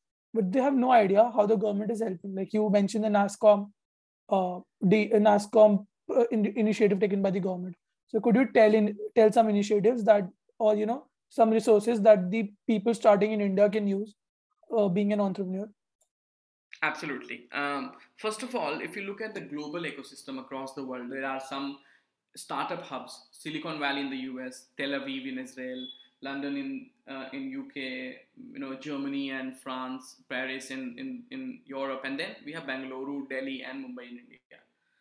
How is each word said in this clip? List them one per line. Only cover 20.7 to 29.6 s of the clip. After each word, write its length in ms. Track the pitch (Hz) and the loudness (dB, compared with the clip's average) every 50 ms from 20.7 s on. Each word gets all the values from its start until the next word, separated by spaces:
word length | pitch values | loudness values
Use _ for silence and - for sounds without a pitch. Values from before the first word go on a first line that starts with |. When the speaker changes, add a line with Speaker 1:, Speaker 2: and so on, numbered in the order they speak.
| - | -10
Speaker 2:
the 80 | 147 135 | -10 -10
world, 280 | 127 127 123 120 120 | -8 -8 -10 -10 -10
there 140 | 135 135 135 | -8 -8 -6
are 140 | 135 135 131 | -6 -6 -8
some 400 | - - 139 139 143 139 139 - _ _ _ _ _ _ _ _ _ _ - | -8 -8 -8 -8 -8 -8 -10 -12 _ _ _ _ _ _ _ _ _ _ -18
startup 480 | - - - 156 139 156 - 175 170 - | -16 -12 -10 -6 -6 -6 -6 -8 -10 -10
hubs, 460 | - 139 123 117 - - - _ _ | -10 -10 -12 -12 -12 -18 -20 _ _
Silicon 480 | _ - - 160 156 151 156 165 156 151 | _ -16 -12 -10 -10 -8 -8 -8 -6 -4
Valley 220 | 143 139 139 143 | -2 -2 -2 -2
in 100 | 139 135 | -4 -6
the 60 | 135 131 | -6 -8
U 280 | 131 131 127 127 127 | -8 -8 -10 -10 -12
S, 220 | 127 127 - - _ _ - | -12 -14 -16 -20 _ _ -8
Tel 120 | 139 143 | -6 -4
Aviv 380 | 139 139 135 135 135 135 127 135 | -4 -4 -6 -6 -8 -8 -8 -8
in 120 | 131 127 | -10 -10
Israel, 480 | 131 127 - 131 127 127 127 127 127 127 - _ _ _ _ _ | -10 -12 -14 -12 -12 -10 -10 -10 -12 -14 -16 _ _ _ _ _
London 340 | 131 135 139 143 143 143 143 | -12 -10 -8 -8 -6 -6 -6
in, 340 | 139 135 135 135 127 120 - _ _ _ - | -6 -6 -8 -8 -10 -12 -16 _ _ _ -14
uh, 180 | 135 135 131 131 135 | -14 -12 -12 -12 -10
in 160 | 139 135 135 | -10 -8 -8
U 180 | 131 139 131 139 - | -8 -10 -10 -12 -12
K, 440 | 143 131 131 127 131 131 127 - - _ _ _ - - - - | -10 -10 -8 -8 -10 -10 -12 -14 -16 _ _ _ -20 -20 -18 -14
you 60 | 135 | -12
know, 160 | 139 135 135 | -12 -10 -12
Germany 560 | 131 139 151 143 139 139 139 139 139 139 135 | -12 -10 -8 -8 -6 -6 -4 -4 -4 -4 -6
and 260 | 135 131 131 131 127 | -6 -6 -8 -8 -10
France, 600 | - | -12